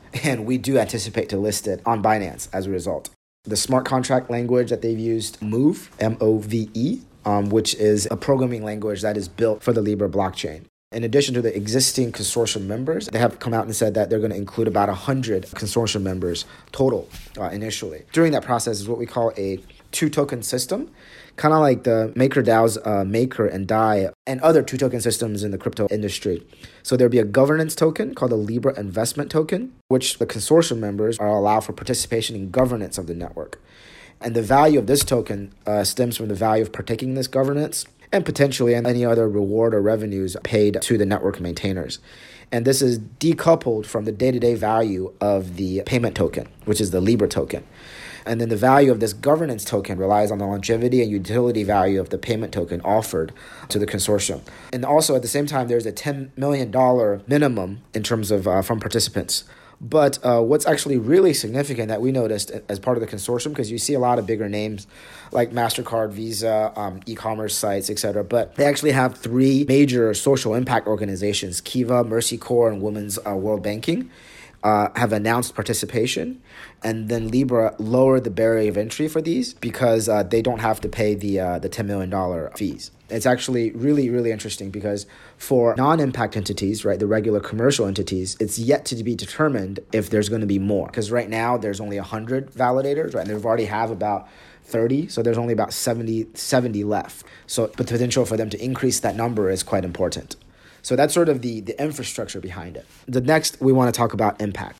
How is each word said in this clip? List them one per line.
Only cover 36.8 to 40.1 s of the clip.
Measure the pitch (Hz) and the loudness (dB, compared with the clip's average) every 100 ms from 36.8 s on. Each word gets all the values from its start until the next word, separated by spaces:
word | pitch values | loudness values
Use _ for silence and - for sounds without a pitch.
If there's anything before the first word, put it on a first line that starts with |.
| - 113 127 | -6 -4 -4
in | 131 | -4
this | 127 | -2
governance | 131 135 143 151 - - _ - | 0 0 0 -2 -6 -10 _ -2
and | 196 160 | 0 0
potentially | - 139 127 120 120 | 2 2 4 2 4
any | 120 120 120 | 2 2 4
other | 117 110 | 4 4
reward | 104 98 107 113 | 2 2 2 4
or | 107 | 4
revenues | 101 110 107 | 2 2 0